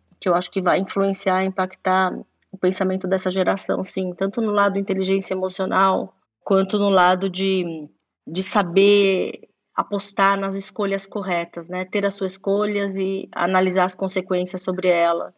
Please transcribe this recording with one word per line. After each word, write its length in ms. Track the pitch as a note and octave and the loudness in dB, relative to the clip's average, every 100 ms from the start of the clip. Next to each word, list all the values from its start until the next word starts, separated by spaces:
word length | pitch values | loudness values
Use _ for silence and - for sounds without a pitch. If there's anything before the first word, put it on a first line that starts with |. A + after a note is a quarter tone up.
| _ _ | _ _
que 80 | F#3+ | 0
eu 60 | |
acho 160 | F3 - | 0 0
que 120 | G3 | -2
vai 180 | F3+ D#3+ | 0 0
influenciar, 680 | F#3+ G3 G3 F#3+ F#3+ F#3 F#3+ | 0 0 -2 0 0 0 0
impactar 720 | F#3+ F#3 - F#3 F#3 F#3 F3+ - _ _ | -2 -4 -4 0 2 0 -4 -12 _ _
o 60 | - | -2
pensamento 500 | F#3 F#3 F#3+ F#3+ F#3 | -2 0 -2 -2 -2
dessa 220 | F#3+ F#3+ | -2 0
geração, 540 | F#3+ F#3 F#3+ - F#3+ | 0 0 0 -2 -4
sim, 300 | F#3+ - F#3 F3 | -4 -4 -6 -4
tanto 260 | G3 A#3 | -4 -2
no 100 | A3 | 0
lado 280 | G3+ G3+ F#3+ | 2 2 0
inteligência 540 | G3 F#3+ F#3+ G3 F#3+ | -2 -2 0 0 -2
emocional, 840 | F#3+ F#3 F3+ F#3+ F#3 G3 F#3+ F#3+ _ _ _ | -4 -4 -4 -2 2 2 2 -4 _ _ _
quanto 360 | - F#3+ F#3+ G3+ | 0 2 2 0
no 100 | G3+ | 4
lado 400 | F#3+ F3+ F#3 G3 | 6 6 4 0
de, 580 | F3 G3 F#3+ F3 D#3+ D3+ _ _ _ - | -2 0 0 -2 -6 -12 _ _ _ -8
de 160 | E3+ | -6
saber 1000 | F#3+ G#3+ F3 F3 G3+ G3+ G3 F#3 F3+ - - _ _ - | -2 0 2 4 6 6 4 2 -2 -8 -18 _ _ -6
apostar 640 | - G3 - - G3 G3 | -4 -6 -6 0 2 2
nas 160 | G3 G3 | -2 -6
escolhas 500 | G3 - G3 G3 - | -8 -4 -2 -2 -4
corretas, 640 | - F#3+ F3 E3+ F3 E3 | -8 -2 -4 -4 -10 -8
né? 160 | F3+ F#3 | -8 -4
Ter 200 | G3+ G3 | -2 -2
as 100 | G3 | -2
suas 160 | F#3+ | -6
escolhas 680 | - G3 G3 G#3 G3+ G3+ F#3+ | -4 -2 0 0 -2 -2 -2
e 300 | F#3+ F#3+ - | -2 -4 -6
analisar 500 | - F3+ F#3 F#3 F#3 | -4 0 2 2 2
as 100 | F#3 | 0
consequências 680 | - F#3+ F#3+ F#3 F3+ F3+ F3+ | -2 -4 -4 -2 -2 -2 -4
sobre 240 | - F3+ F3+ | -4 0 2
ela. 480 | E3+ E3+ E3+ F3 | 4 2 0 -4